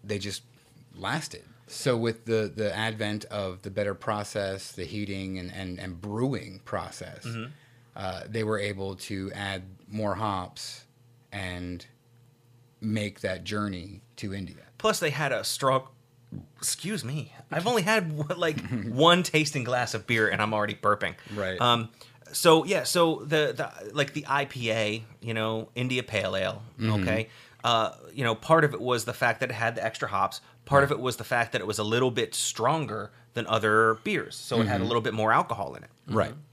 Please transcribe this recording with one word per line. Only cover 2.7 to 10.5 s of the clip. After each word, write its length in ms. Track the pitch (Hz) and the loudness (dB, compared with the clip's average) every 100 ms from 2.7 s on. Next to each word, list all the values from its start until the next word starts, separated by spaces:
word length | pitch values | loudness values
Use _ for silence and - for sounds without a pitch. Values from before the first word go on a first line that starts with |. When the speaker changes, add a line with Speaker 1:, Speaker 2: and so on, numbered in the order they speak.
| 98 | 0
Speaker 1:
advent 480 | 113 110 107 107 - | -4 -2 -4 -4 -6
of 360 | 104 95 92 | -6 -6 -8
the 80 | 98 | -8
better 220 | 95 101 95 | -2 -2 -2
process, 760 | - 104 104 107 98 95 - | -4 -4 -4 -4 -4 -6 -10
the 100 | - | -10
heating 560 | 85 107 101 98 95 95 | -8 -6 -6 -6 -6 -6
and, 100 | 90 | -8
and, 260 | 90 92 90 | -8 -8 -8
and 200 | 95 85 | -10 -10
brewing 580 | 104 107 131 117 107 95 - | -8 -2 -2 -2 -8 -16 -8
process, 580 | 95 92 - 90 78 117 | -6 -6 -12 -14 -12 -10
Speaker 2:
Mm-hmm. 200 | 117 117 147 - - _ - | -10 -10 -14 -20 -20 _ -10
Speaker 1:
uh, 280 | 98 92 - | -8 -8 -6
they 160 | 110 | -4
were 160 | 107 107 | -2 -2
able 360 | 104 98 98 98 | -2 -4 -8 -8
to 360 | - 98 95 | -8 -6 -6
add 300 | 95 101 95 95 95 - | -6 -6 -6 -10 -20 -10
more 280 | 107 104 98 | -4 -2 0
hops 680 | 107 95 90 | 0 -2 -4